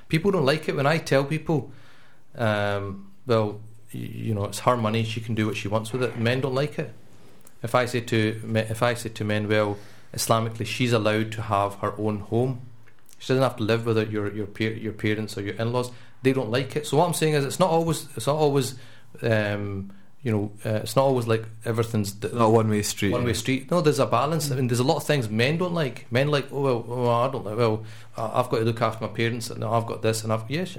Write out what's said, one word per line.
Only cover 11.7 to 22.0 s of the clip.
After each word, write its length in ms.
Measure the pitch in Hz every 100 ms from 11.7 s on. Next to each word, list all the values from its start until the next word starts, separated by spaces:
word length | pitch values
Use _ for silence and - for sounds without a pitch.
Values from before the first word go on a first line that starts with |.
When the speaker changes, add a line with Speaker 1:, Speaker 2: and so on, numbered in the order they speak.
| -
Speaker 1:
her 180 | 104 104
own 220 | 107 104
home. 400 | 101 113 131 123 - - - - - -
She 100 | -
doesn't 100 | 131
have 140 | 127 -
to 60 |
live 240 | 104 113 117
with 100 | 110
it, 120 | 110
your, 220 | 107 101
your 140 | 104 98
pa-, 180 | -
your 280 | 110 107 107
parents 460 | 104 107 107 107 -
or 40 |
your 120 | 101
in-laws," 360 | 98 113 123 123 - - -
they 100 | 131
don't 180 | 135 110
like 260 | 123 139 151
it. 100 | -
So 120 | 139
what 80 | 175
I'm 80 |
saying 200 | - 156
is, 100 | 151
it's 140 | 139 117
not 100 | 180
always, 360 | 165 165 151 - -
it's 100 | 123
not 100 | 151
always, 380 | 151 139 120 - - - - -
um, 680 | 120 110 104 104 101 98 98 - - -
you 100 | 123
know, 180 | 107 107 -
uh, 120 | - 107
it's 200 | 110 -
not 60 |
always 220 | 135 127 113
like 180 | 110 110 - 120
everything's 460 | 113 113 107